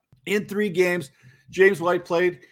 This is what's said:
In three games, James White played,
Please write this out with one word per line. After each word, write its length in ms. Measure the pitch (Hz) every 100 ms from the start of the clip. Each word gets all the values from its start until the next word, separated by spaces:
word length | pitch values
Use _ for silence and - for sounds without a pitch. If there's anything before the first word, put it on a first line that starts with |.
| _ _ -
In 220 | 202 151
three 220 | 202 208
games, 420 | 170 180 180 143 _ - _ -
James 320 | 180 190 160
White 240 | 170 175 175
played, 340 | 175 180 175 _